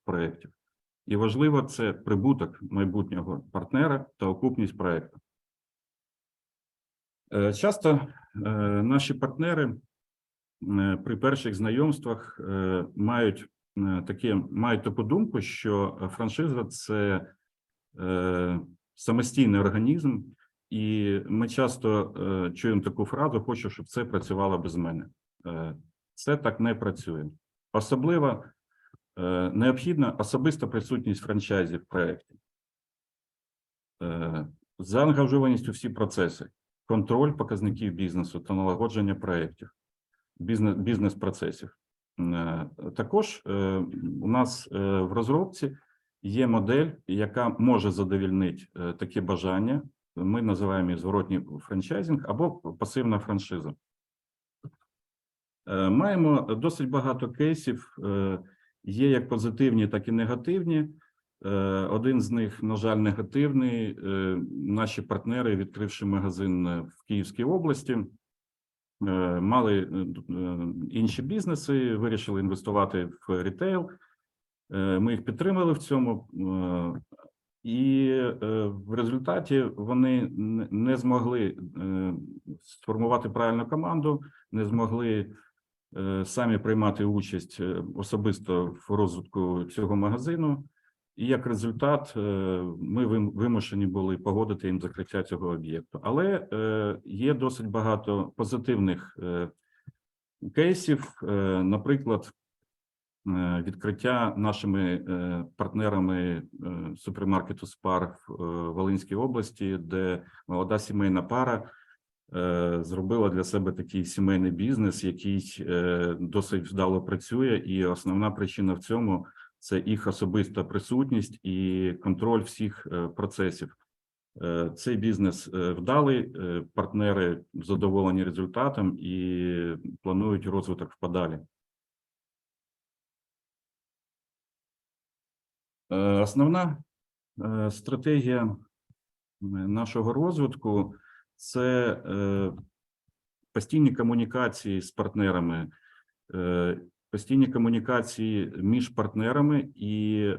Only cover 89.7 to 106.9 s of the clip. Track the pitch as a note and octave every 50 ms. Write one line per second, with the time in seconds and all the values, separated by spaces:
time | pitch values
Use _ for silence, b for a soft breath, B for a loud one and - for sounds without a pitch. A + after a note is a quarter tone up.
89.7 | - A2 G#2 F#2+ G2+ G2+ G2+ G#2 A2+ B2 C3+ E3 E3+ E3 D#3 D3 C#3+ C#3+ - b
90.7 | b b b b b b _ _ - - A2+ B2+ C3 A#2+ - B2 A2+ G2+ A2+ A#2
91.7 | A2+ A2+ C#3 C#3+ D3 C#3+ C#3+ - - A2+ G2+ G#2 G2 F#2+ F#2+ F#2 F#2 F2+ F#2 F2+
92.7 | E2 F2 - - G#2 B2 B2 G#2+ A2+ A2 G#2 G2+ - G2 A#2 A#2+ A#2 G#2 G2+ -
93.7 | G#2 G2+ G2 F#2 F#2 G2 F#2+ F#2+ F#2 F2 F#2 G2+ G2 G#2+ A2 G#2 G2+ G2 - F#2
94.7 | F#2 F2 F2 E2 - - F2+ - - G2 F2+ - F#2 E2+ F#2 F2 E2+ E2 D#2+ D#2
95.7 | D#2+ E2 D#2+ _ - D2 D#2 G#2 B2+ D3+ F#3 G3 G3 F3+ F#3+ - G#2+ A2 A2 A2
96.7 | A2 A2 G#2 G#2 G#2+ - - - G2 G2+ B2+ C#3+ C#3+ B2 C3 B2+ C3 A#2+ A2+ G#2+
97.7 | G2+ A2+ A2 A2 G#2+ G#2 - G#2 G2+ G2 F#2 - - - A2 G2+ B2+ A2+ - C3
98.7 | A#2+ G2+ G2 F#2+ E2+ F2+ - - - - - F2+ F2 F2 F2 E2+ - _ B B
99.7 | B B B B B _ _ _ _ _ _ _ _ - - - - D3+ D#3+ F3+
100.7 | F#3 F#3 - D#3 D3 - - - - - - G#2 G2+ G2 G2 F#2+ F#2 F#2 F#2 F#2+
101.7 | G#2 G#2 G2+ C3+ C#3+ C3+ C3+ A2+ A2 F#2+ - - - _ _ _ _ _ _ _
102.7 | _ _ _ _ _ _ _ _ _ _ - G2 F#2 F2+ F2+ F2 F2 F2 E2+ G2
103.7 | G2+ - - G#2 G2 - - B2 B2+ B2 A#2 G#2 - G2+ G#2+ G#2+ G2+ - - G2+
104.7 | F#2+ G2 F#2 F2 F2+ F2 - F#2+ F#2 F2 F2+ F2+ F2 E2+ E2+ - _ - G#2 F#2
105.7 | - G#2+ A2 G#2 G2+ F#2+ F#2 F#2 F#2 F2+ F2+ F2+ E2+ D#2+ - - - - F2 F2
106.7 | F2+ E2 E2 E2